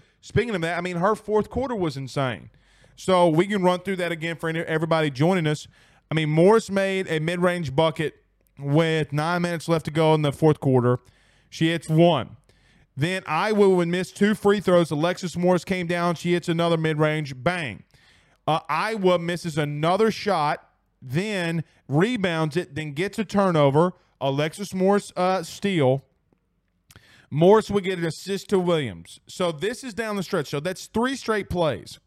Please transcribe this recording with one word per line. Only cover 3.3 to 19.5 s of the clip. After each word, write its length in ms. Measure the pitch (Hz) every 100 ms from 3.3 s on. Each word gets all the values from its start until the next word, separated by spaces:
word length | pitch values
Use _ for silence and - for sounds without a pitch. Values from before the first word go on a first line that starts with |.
| 156 196
can 160 | 208
run 160 | 180 180
through 160 | 185 180
that 140 | 170
again 240 | 165 170 160
for 140 | 165
any, 100 | 160
everybody 500 | 165 160 160 160 151
joining 380 | 127 165 190 151
us. 200 | 151 - _ _ _ -
I 20 |
mean, 160 | 156 151
Morris 400 | 156 185 226 -
made 380 | 196 196 190 -
a 100 | 160
mid-range 560 | 156 180 180 175 143 139
bucket 480 | 160 156 151 _ _ _ _ -
with 520 | 143 151 160 160 147
nine 300 | 147 160 175
minutes 260 | 175 170 -
left 180 | 165 -
to 60 |
go 220 | 151 160
in 80 | 156
the 100 | 147
fourth 280 | - 156 143
quarter. 400 | 139 123 123 123 _ _ _ _ _
She 200 | - 165
hits 200 | 170 -
one. 480 | 160 170 143 - - _ _ _ _ _ 131
Then 280 | 165 190 -
Iowa 440 | 156 214 208 196
would 180 | 180 170
miss 240 | 180 175
two 240 | - 208 185
free 240 | 202 208
throws. 320 | - 175 160
Alexis 440 | 147 170 180 175 170
Morris 300 | 180 175 -
came 220 | 185 170
down. 280 | 175 175 160
She 180 | 175
hits 160 | 175 175
another 280 | 170 170 165
mid-range. 560 | 156 151 156 156 139 131
Bang. 480 | 160 180 131 95 _ _ _ _ _ _ -
Uh, 140 | 160 -
Iowa 500 | 156 214 220 185 175
misses 400 | 170 175 170